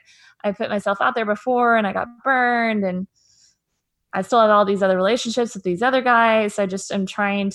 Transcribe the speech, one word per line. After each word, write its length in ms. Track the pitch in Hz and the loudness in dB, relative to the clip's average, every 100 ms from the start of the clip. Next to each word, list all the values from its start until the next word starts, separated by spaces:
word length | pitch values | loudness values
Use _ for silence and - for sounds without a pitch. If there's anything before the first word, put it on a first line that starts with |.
| - - - _ | -16 -20 -20 _
I 80 | 208 | -6
put 160 | 196 - | -4 -4
myself 280 | 208 202 202 | -2 -2 0
out 140 | 254 240 | 0 0
there 100 | 214 | -2
before 500 | 208 - 247 240 226 | -2 -2 0 2 2
and 100 | 202 | 0
I 40 | |
got 160 | 190 233 - | -4 -6 -6
burned 600 | 269 262 247 240 226 214 | -2 0 2 0 0 0
and 220 | 196 180 190 _ _ _ _ _ _ _ _ _ _ | -2 -4 -8 _ _ _ _ _ _ _ _ _ _
I 100 | 190 | -8
still 180 | 185 240 | 0 2
have 100 | 214 | 4
all 140 | 208 | 4
these 180 | 202 202 | 4 2
other 140 | 196 185 | 0 2
relationships 580 | 190 196 240 226 233 | 2 0 -2 -4 -4
with 100 | 196 | -4
these 180 | 190 175 | -6 -2
other 200 | 247 262 | 0 0
guys. 560 | 254 233 226 220 208 208 | 2 4 4 2 0 -2
I 80 | 196 | -4
just 260 | 196 - | -4 -6
am 140 | 202 190 | -4 -4
trying 440 | - 202 202 196 | -2 -2 -2 -4